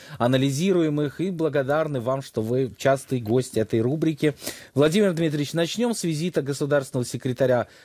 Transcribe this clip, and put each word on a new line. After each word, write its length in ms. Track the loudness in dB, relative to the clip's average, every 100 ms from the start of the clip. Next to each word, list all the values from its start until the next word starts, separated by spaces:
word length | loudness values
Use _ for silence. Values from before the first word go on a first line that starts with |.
| -12 0
анализируем 840 | 2 4 2 0 2 2 2 0
их 220 | -2 -4
и 100 | -6
благодарны 720 | -2 -2 0 0 0 0 -2
вам, 200 | -2 -2
что 200 | -4 -4
вы 280 | 0 0 -2 0
частый 440 | 2 2 0 -4
гость 340 | 0 0 0 -2
этой 240 | 0 0
рубрики. 540 | 0 0 0 0 -2 -2 -12 -14 -4
Владимир 400 | 2 4 4 2
Дмитриевич, 400 | 2 -2 -2 -2
начнём 400 | -2 -2 -2 -4
с 100 | -2
визита 380 | -4 -2 -2 -2
государственного 640 | -2 -4 0 0 0 -4 -4
секретаря 640 | -4 -4 0 2 2 0 -8